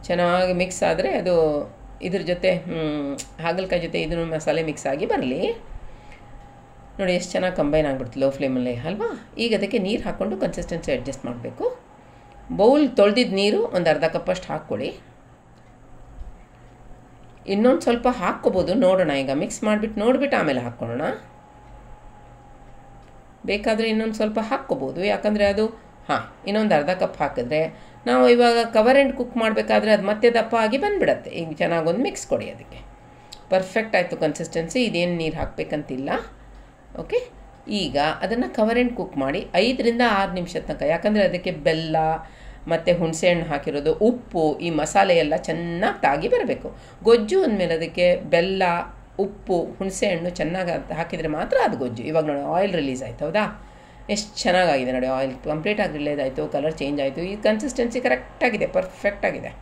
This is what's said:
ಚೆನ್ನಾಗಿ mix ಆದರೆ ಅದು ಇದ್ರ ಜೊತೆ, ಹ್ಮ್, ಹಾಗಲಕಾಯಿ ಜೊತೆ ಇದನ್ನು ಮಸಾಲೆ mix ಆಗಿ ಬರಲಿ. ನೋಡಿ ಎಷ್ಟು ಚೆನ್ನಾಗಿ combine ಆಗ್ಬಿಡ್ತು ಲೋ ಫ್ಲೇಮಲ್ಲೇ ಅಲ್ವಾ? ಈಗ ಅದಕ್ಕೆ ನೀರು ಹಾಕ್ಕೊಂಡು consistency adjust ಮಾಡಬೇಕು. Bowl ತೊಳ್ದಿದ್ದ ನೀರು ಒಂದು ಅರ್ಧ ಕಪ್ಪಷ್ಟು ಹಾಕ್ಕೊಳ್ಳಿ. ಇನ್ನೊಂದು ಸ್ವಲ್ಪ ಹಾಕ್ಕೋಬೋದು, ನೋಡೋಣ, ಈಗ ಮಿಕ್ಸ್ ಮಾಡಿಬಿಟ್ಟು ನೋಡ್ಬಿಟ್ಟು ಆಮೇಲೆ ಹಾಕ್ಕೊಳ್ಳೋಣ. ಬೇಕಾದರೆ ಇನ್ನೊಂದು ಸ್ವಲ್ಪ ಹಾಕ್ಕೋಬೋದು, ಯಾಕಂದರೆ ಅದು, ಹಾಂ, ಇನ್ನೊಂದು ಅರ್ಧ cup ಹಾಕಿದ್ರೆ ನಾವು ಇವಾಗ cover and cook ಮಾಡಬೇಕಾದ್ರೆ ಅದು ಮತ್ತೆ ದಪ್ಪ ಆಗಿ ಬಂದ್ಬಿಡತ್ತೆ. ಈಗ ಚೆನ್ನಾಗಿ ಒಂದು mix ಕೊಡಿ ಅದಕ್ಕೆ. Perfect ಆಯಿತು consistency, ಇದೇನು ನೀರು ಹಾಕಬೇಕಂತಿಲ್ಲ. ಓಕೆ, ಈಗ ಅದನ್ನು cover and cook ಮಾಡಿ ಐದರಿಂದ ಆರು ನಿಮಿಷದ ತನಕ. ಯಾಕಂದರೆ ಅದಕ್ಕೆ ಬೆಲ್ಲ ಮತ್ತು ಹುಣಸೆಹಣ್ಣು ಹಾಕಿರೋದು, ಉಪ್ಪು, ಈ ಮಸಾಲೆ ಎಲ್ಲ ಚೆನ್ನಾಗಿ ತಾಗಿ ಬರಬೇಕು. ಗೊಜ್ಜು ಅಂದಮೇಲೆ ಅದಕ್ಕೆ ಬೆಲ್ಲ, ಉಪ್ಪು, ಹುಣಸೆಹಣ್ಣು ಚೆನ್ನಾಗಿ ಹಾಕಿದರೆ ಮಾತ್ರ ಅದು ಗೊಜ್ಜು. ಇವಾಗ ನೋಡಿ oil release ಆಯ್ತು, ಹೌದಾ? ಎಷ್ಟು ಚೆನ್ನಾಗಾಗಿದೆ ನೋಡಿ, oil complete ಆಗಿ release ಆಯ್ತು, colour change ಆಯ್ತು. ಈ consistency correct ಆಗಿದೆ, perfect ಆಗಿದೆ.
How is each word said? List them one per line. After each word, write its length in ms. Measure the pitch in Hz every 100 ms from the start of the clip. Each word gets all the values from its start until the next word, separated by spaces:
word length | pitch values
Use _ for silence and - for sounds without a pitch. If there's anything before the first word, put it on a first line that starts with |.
| -
ಚೆನ್ನಾಗಿ 460 | 180 175 180 185 180
mix 200 | 185 - 180
ಆದರೆ 180 | 165 381 302
ಅದು 140 | 180 175 156 147 147 - - - 180
ಇದ್ರ 140 | 185 165
ಜೊತೆ, 220 | 175 185 180 160
ಹ್ಮ್, 420 | 165 156 147 143 139 - -
ಹಾಗಲಕಾಯಿ 380 | 165 175 185 175 170
ಜೊತೆ 120 | 165 160
ಇದನ್ನು 200 | 170 165 156
ಮಸಾಲೆ 260 | 156 151 160
mix 180 | 151 -
ಆಗಿ 140 | 139 208
ಬರಲಿ. 300 | 415 131 135 208 466 - - - - - - - - - - - - - -
ನೋಡಿ 140 | 190 180
ಎಷ್ಟು 120 | - 185
ಚೆನ್ನಾಗಿ 200 | 185 180
combine 260 | 143 156 151
ಆಗ್ಬಿಡ್ತು 300 | 131 120 135
ಲೋ 60 | 135 135
ಫ್ಲೇಮಲ್ಲೇ 360 | 139 127 123 120 156
ಅಲ್ವಾ? 220 | 208 453 311 - -
ಈಗ 100 | 226 208
ಅದಕ್ಕೆ 200 | 196 247 190
ನೀರು 160 | 226 202
ಹಾಕ್ಕೊಂಡು 300 | 170 196 370
consistency 480 | 196 170 170 170 165 131
adjust 280 | 117 135 127
ಮಾಡಬೇಕು. 400 | 120 117 - 453 494 - - - - - - - 165
Bowl 240 | 214 285 294 -
ತೊಳ್ದಿದ್ದ 360 | 202 214 220 190
ನೀರು 200 | 202 392 466 185
ಒಂದು 120 | 170
ಅರ್ಧ 120 | 151 160 170
ಕಪ್ಪಷ್ಟು 320 | 170 - -
ಹಾಕ್ಕೊಳ್ಳಿ. 380 | 156 - 104 135 - - - - - - - - - - - - - - - - - - - - - - - - - -
ಇನ್ನೊಂದು 280 | 202 240 294 -
ಸ್ವಲ್ಪ 220 | 240 247 247
ಹಾಕ್ಕೋಬೋದು, 500 | 185 - - 185 170 208
ನೋಡೋಣ, 280 | 185 190 165 139
ಈಗ 100 | 135 139
ಮಿಕ್ಸ್ 200 | 185 - 214
ಮಾಡಿಬಿಟ್ಟು 300 | 214 220 214
ನೋಡ್ಬಿಟ್ಟು 340 | 220 262 277 247
ಆಮೇಲೆ 200 | 160 127 120
ಹಾಕ್ಕೊಳ್ಳೋಣ. 400 | 117 117 120 160 - - - - - - - - - - - - - - - - - - - - - - - -
ಬೇಕಾದರೆ 380 | 202 214 214 226
ಇನ್ನೊಂದು 240 | 220 220 214
ಸ್ವಲ್ಪ 200 | 214 220 214
ಹಾಕ್ಕೋಬೋದು, 520 | 269 - 277 131 135 196
ಯಾಕಂದರೆ 320 | 202 208 208 202
ಅದು, 120 | 202 220 - - - -
ಹಾಂ, 120 | 143 - - -
ಇನ್ನೊಂದು 260 | 208 214 156
ಅರ್ಧ 120 | 143 185
cup 160 | 147 -
ಹಾಕಿದ್ರೆ 400 | 143 - 120 151 160 - - - 240
ನಾವು 140 | 247 254 240
ಇವಾಗ 220 | 240 233 226 220
cover 180 | 220 269
and 100 | 277 254
cook 160 | 240 240
ಮಾಡಬೇಕಾದ್ರೆ 500 | 226 214 214 214 214 208
ಅದು 100 | 190
ಮತ್ತೆ 160 | 214 233 233
ದಪ್ಪ 160 | 214 233
ಆಗಿ 140 | 220 262
ಬಂದ್ಬಿಡತ್ತೆ. 460 | 415 403 214 - - -
ಈಗ 120 | 165 156
ಚೆನ್ನಾಗಿ 280 | 170 170 160
ಒಂದು 120 | 185 339
mix 180 | - -
ಕೊಡಿ 160 | 240 -
ಅದಕ್ಕೆ. 260 | - - - - - - - - - -
Perfect 440 | 190 185 226 220 190
ಆಯಿತು 180 | 175 165
consistency, 560 | 160 147 160 170 165 254 233
ಇದೇನು 280 | 170 175 175
ನೀರು 140 | 160 160
ಹಾಕಬೇಕಂತಿಲ್ಲ. 680 | 147 - 156 151 147 131 139 214 233 - - - - - - -
ಓಕೆ, 180 | - 480 508 - - - - 208
ಈಗ 160 | 165 - 151 -
ಅದನ್ನು 240 | 170 233 - -
cover 180 | 214 240
and 100 | 247 240
cook 140 | 180 139
ಮಾಡಿ 180 | 135 165 - -
ಐದರಿಂದ 380 | 226 262 233 233 240 202
ಆರು 140 | 196 180
ನಿಮಿಷದ 240 | 175 - -
ತನಕ. 120 | 156
ಯಾಕಂದರೆ 440 | 143 165 214 214 185
ಅದಕ್ಕೆ 220 | 175 185 160 147
ಬೆಲ್ಲ 300 | 160 160 160 160 160 - - - - -
ಮತ್ತು 200 | 165 165 170
ಹುಣಸೆಹಣ್ಣು 460 | 165 160 185 170 160
ಹಾಕಿರೋದು, 400 | 143 165 143 143 160 214
ಉಪ್ಪು, 360 | 240 - 175 156 143 170
ಈ 40 | 156
ಮಸಾಲೆ 340 | 156 196 196 170
ಎಲ್ಲ 120 | 151 160 175
ಚೆನ್ನಾಗಿ 540 | 170 170 170 214 392
ತಾಗಿ 260 | 147 143 190
ಬರಬೇಕು. 340 | 494 311 135 - - - -
ಗೊಜ್ಜು 340 | 196 233 214 381
ಅಂದಮೇಲೆ 300 | 339 208 175 165
ಅದಕ್ಕೆ 360 | 160 170 175 175 147
ಬೆಲ್ಲ, 300 | 170 180 190 185 170 - - - -
ಉಪ್ಪು, 340 | 202 - - 180 - -
ಹುಣಸೆಹಣ್ಣು 520 | 190 185 208 175 175
ಚೆನ್ನಾಗಿ 640 | 175 196 185 175 160 - 156
ಹಾಕಿದರೆ 280 | 165 170 156 151
ಮಾತ್ರ 200 | 185 523 427
ಅದು 100 | 160
ಗೊಜ್ಜು. 200 | 127 113
ಇವಾಗ 220 | 120 160 151
ನೋಡಿ 120 | 143 143 165
oil 200 | 202 180
release 220 | 139 127
ಆಯ್ತು, 220 | 131 117 147
ಹೌದಾ? 200 | 185 214 - - - - - -
ಎಷ್ಟು 300 | 208 - -
ಚೆನ್ನಾಗಾಗಿದೆ 520 | - 180 175 143 127
ನೋಡಿ, 160 | 127 127
oil 260 | 131 135 127 151
complete 360 | 151 156 208
ಆಗಿ 160 | 165 151
release 220 | 147 147
ಆಯ್ತು, 280 | 135 135 147
colour 260 | 143 147
change 280 | 156 139 143
ಆಯ್ತು. 200 | 139 135
ಈ 140 | 180 208
consistency 640 | 208 214 277 247 240 247
correct 420 | 240 254 - -
ಆಗಿದೆ, 240 | 262 214 180
perfect 580 | 185 185 - 202 202 196
ಆಗಿದೆ. 260 | 165 - -